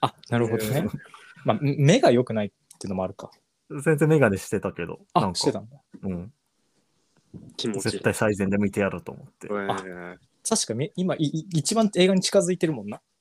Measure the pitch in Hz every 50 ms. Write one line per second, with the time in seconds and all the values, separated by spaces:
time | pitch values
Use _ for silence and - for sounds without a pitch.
0 | - - - _ - - 123 117 120 110 113 107 110 107 131 151 185 - - -
1 | - - - - - - - - - 131 110 - 147 139 139 - 139 143 196 269
2 | 254 165 120 120 120 - 110 110 104 98 _ _ _ _ - - - 98 95 92
3 | 92 92 - - - - _ _ _ _ _ _ _ - 151 147 139 165 156 147
4 | 165 151 160 151 131 107 98 90 - - 113 98 - 95 - - 85 85 87 -
5 | - _ - 175 110 95 - - - 143 113 98 104 117 139 - _ _ - -
6 | - 98 90 87 90 117 - _ _ _ _ _ _ _ _ _ _ _ _ _
7 | _ _ _ _ _ _ - - - - - - - 117 104 98 - 110 - 101
8 | - 113 98 - 117 107 104 95 98 95 101 101 104 98 98 107 98 95 90 85
9 | - - - - - - _ - - - 104 101 98 98 104 95 95 92 90 90
10 | 87 87 90 - _ _ _ _ - - 226 - - - 110 123 151 - - 180
11 | 185 180 143 - 156 143 - 160 - - 170 156 - - 208 226 220 202 - 180
12 | 185 190 190 185 - - - 202 190 175 185 175 180 160 147 113 98 104 113 -
13 | _ _ _ _